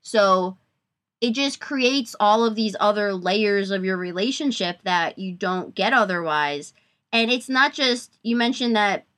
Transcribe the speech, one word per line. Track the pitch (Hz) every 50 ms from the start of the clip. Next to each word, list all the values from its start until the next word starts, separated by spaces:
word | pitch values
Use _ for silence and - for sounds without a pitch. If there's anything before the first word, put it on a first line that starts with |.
So | _ - - 220 202 196 185 185 180 185 185 _ _ _ _ _ _ _ _ _ _ _ _ _
it | 233 247
just | 226 269 277 277 277 -
creates | - - 294 269 247 247 269 277 233 - - -
all | 208 208 214 220 233
of | 233 220
these | 220 220 214 196 -
other | - 208 208 208 208 202 196
layers | 185 175 185 196 214 214 202 202 202 196 190
of | 196 190 185
your | 190 190
relationship | 185 180 180 170 180 196 254 269 - 311 277 226 - 190 175 175 _ _
that | 190 180 170 165 151 -
you | - 190 185 180
don't | 180 202 185 185 185 - - -
get | - 185 220 269
otherwise. | 254 214 190 185 175 170 160 151 151 147 147 143 143 151 - _ _ _ _ _ _ _ _ -
And | 226 226 226
it's | 247 247 -
not | - 262 262 277 294 285
just, | - 277 254 240 247 - - _ _ _
you | 226 233
mentioned | 240 233 240 247 - 254 240 226
that | 208 208 202 185 - _ _ _